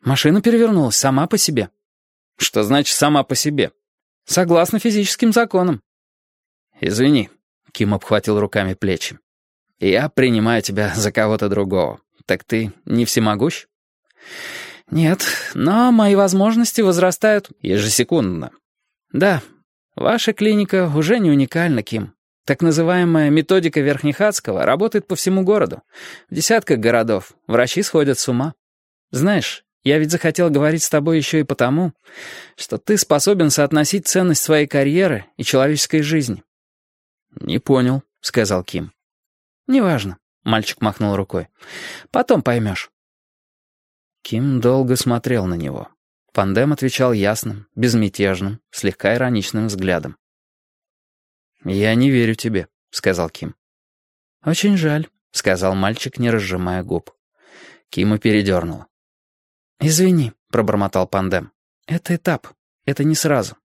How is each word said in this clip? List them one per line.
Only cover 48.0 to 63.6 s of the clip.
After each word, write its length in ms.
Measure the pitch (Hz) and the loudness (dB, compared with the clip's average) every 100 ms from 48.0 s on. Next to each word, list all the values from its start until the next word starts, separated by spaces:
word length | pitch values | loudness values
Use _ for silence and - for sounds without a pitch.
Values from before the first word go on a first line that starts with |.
| 104 - 101 92 98 110 _ | 0 0 -2 0 -4 -8 _
слегка 460 | - 98 - 98 120 | -6 -6 -2 -2 0
ироничным 520 | 127 117 95 107 107 | 0 -2 -4 -4 -4
взглядом. 500 | 98 92 87 73 - _ _ _ _ _ _ _ _ _ _ _ _ _ _ | -2 -2 -2 -4 -16 _ _ _ _ _ _ _ _ _ _ _ _ _ _
«Я 300 | - 95 107 113 | -6 0 2 2
не 140 | 135 | 4
верю 260 | 131 117 113 | 4 0 -2
тебе», — 320 | 117 101 85 _ _ | -4 -4 -6 _ _
сказал 400 | - - 87 85 | -4 -2 -2 -4
Ким. 260 | - 78 - _ _ _ _ _ _ _ _ | -6 -14 -14 _ _ _ _ _ _ _ _
«Очень 340 | - 165 208 196 | -4 0 2 2
жаль», — 300 | 156 151 156 _ _ | 0 -2 -4 _ _
сказал 440 | - - 92 95 95 | -4 -2 0 0 0
мальчик, 420 | 95 113 135 - | -2 -2 -8 -4
не 120 | 120 | -2
разжимая 540 | 113 98 92 90 92 | -2 -2 -6 -4 -6
губ. 280 | 85 87 - _ _ _ _ - - - _ | -4 -6 -8 _ _ _ _ -20 -20 -20 _
Кима 280 | - 98 107 | -2 0 0
передернуло. 720 | 113 107 98 90 85 78 - _ _ _ _ _ _ _ _ _ | 2 0 2 0 -2 -10 -16 _ _ _ _ _ _ _ _ _
«Извини», — 540 | 151 156 185 180 120 - _ | -2 2 2 2 0 -6 _
пробормотал 560 | 110 104 104 98 95 92 | -2 0 0 0 -2 -2
Пандем. 440 | 98 95 87 78 _ _ _ - | -2 -2 -4 -6 _ _ _ -8
«Это 280 | 165 - 175 | -8 -4 -4
этап. 320 | - 151 - _ _ _ - | -2 -4 -6 _ _ _ -6
Это 180 | 139 | -2
не 120 | 147 156 | 0 0
сразу. 420 | 160 139 98 - | 0 0 -2 -10